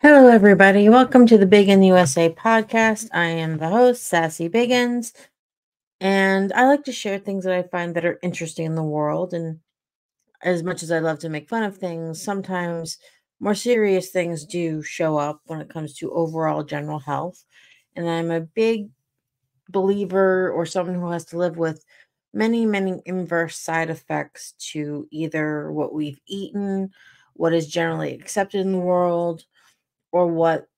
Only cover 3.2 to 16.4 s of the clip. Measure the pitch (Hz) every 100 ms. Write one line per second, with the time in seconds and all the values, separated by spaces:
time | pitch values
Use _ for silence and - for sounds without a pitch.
3.2 | 170 165 160 156 160 214 247 240 - 175
4.2 | 165 160 170 220 240 247 240 240 233 _
5.2 | - _ _ _ _ _ _ _ 190 196
6.2 | 190 190 196 - 254 285 285 240 214 196
7.2 | 196 196 185 180 180 180 175 170 170 -
8.2 | 180 175 160 - 160 160 156 151 147 156
9.2 | 180 175 165 160 _ _ _ _ _ _
10.2 | _ _ 180 175 170 180 160 165 160 151
11.2 | 165 151 147 226 214 196 180 165 165 160
12.2 | - 196 190 185 175 170 165 - _ _
13.2 | _ _ 196 202 240 240 214 190 180 185
14.2 | 170 165 147 175 165 156 151 - 165 151
15.2 | 143 151 _ 160 131 165 151 - 165 -
16.2 | 165 160